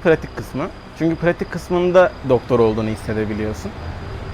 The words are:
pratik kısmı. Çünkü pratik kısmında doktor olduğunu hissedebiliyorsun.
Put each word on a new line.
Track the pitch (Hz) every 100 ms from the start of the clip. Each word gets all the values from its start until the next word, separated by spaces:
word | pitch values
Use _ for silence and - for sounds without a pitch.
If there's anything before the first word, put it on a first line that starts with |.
pratik | 180 156 - -
kısmı. | 104 - - - - -
Çünkü | 165 160
pratik | 165 175 196
kısmında | 175 - 180 180 175 180 - 131
doktor | 123 - 120
olduğunu | 113 107 110
hissedebiliyorsun. | 107 - 107 107 107 107 107 202 - - - - - -